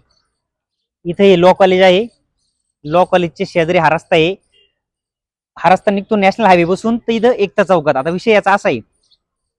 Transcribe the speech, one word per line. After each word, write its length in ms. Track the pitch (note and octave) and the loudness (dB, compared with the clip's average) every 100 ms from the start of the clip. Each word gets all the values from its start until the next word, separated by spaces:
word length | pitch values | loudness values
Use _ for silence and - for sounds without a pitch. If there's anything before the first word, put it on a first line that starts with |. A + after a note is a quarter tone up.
| _ _ _ _ _ _ _ _ _ _ F3 | _ _ _ _ _ _ _ _ _ _ -10
इथं 180 | E3+ | 0
हे 180 | G3+ F3+ | 2 4
लॉ 120 | F3+ | 4
कॉलेज 280 | F3+ F#3+ F#3 | 4 2 2
आहे. 260 | F#3+ F3+ A#3 _ _ _ _ _ _ _ | 2 2 -2 _ _ _ _ _ _ _
लॉ 220 | D3 E3+ F3+ | -4 -2 0
कॉलेजच्या 400 | F#3 F3 - F#3+ | -2 -4 -8 -8
शेजारी 280 | F3+ D#3+ F3 | -4 -2 0
हा 120 | D#3 | 0
रस्ता 260 | D#3+ - E3+ | -2 -2 0
आहे. 200 | D#3+ G3 _ _ _ _ _ _ _ _ _ _ _ - | 0 -4 _ _ _ _ _ _ _ _ _ _ _ -4
हा 100 | E3 | 0
रस्ता 220 | F#3 - | 0 0
निघतो 240 | G3+ G3 G#3+ | -4 -2 -2
नॅशनल 300 | F#3+ G3 G#3+ | 0 0 2
हायवे 200 | F3+ E3+ | 2 2
बसून 320 | F#3+ A3 A#3 | -2 -4 -4
तर 140 | - | -4
इथं 200 | A3+ A3+ | -2 0
एकता 320 | B3 G3+ - | 0 -2 -2
चौकात. 320 | F3+ F3+ D3 C3 | 0 0 0 -2
आता 140 | C#3+ | -2
विषय 220 | F3+ - | -4 0
याचा 220 | G#3+ G3 | 0 2
असा 160 | G3 G3+ | -2 -2
आहे, 100 | B2+ - _ _ _ _ _ _ | -6 -8 _ _ _ _ _ _